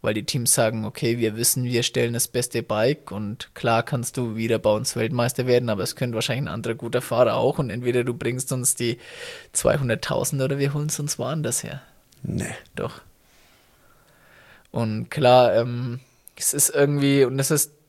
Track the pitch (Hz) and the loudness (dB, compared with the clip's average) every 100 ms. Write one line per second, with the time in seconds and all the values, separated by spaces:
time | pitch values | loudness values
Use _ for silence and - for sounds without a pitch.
0 | 117 107 101 - 120 - 113 113 107 - | -2 -2 -2 -4 0 2 2 0 -6 -4
1 | 123 120 110 107 117 - 123 120 117 - | -2 0 0 0 -2 0 0 0 0 0
2 | 120 117 - 123 120 117 - 107 117 147 | -2 0 -2 -2 -2 -4 -2 2 2 0
3 | - 101 104 113 - - 123 113 - 131 | -4 -8 -8 -8 -12 -6 0 0 0 -4
4 | 117 - 120 110 113 113 107 107 123 - | -4 -4 -4 -2 0 2 4 2 0 -2
5 | 113 127 117 - 127 123 120 104 87 - | -2 0 -2 0 2 2 2 -2 -2 -2
6 | 127 113 - 120 143 - 117 113 117 123 | -4 -2 -2 -2 -2 -4 -4 -4 -2 -4
7 | - 117 123 113 120 147 131 104 123 123 | -2 4 4 4 2 2 -2 -2 0 0
8 | 123 120 120 123 127 131 123 - 120 117 | 0 -2 -2 -4 -4 -2 -2 0 -2 -2
9 | - - - - - - - - 131 110 | -8 -16 -16 -16 -8 -2 2 2 0 -2
10 | - - - 143 131 139 139 147 147 - | -2 -2 -2 -2 -2 0 -2 -2 -4 -4
11 | 147 - 127 156 139 113 - 135 - _ | -6 -6 -4 -4 -2 -4 -6 -12 -16 _
12 | _ _ - - - - - - - - | _ _ -6 -4 -4 -10 -14 -8 -8 -8
13 | - _ _ _ _ _ _ _ _ _ | -20 _ _ _ _ _ _ _ _ _
14 | _ _ _ - - - _ - 113 110 | _ _ _ -20 -20 -20 _ -4 -2 -2
15 | 117 - 131 127 120 101 120 120 123 120 | -6 2 6 8 8 4 2 -2 -4 -8
16 | - _ - - - 143 - 143 143 147 | -12 _ -20 -6 -4 0 0 4 2 4
17 | 139 139 131 135 135 151 - _ | 4 4 4 2 0 0 0 _